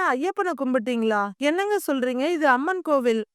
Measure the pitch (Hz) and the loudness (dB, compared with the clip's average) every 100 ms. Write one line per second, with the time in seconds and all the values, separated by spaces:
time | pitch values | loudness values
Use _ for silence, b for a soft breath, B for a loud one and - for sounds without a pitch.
0 | 359 254 330 - 370 277 262 254 220 233 | 0 0 -2 -2 -2 -2 -2 -2 0 0
1 | 220 208 202 190 285 339 403 403 - 269 | 0 0 -2 -2 0 0 0 0 0 -2
2 | 247 247 294 349 294 247 302 370 320 277 | -2 -2 -2 2 4 4 2 -2 0 2
3 | 240 226 208 | 2 0 -2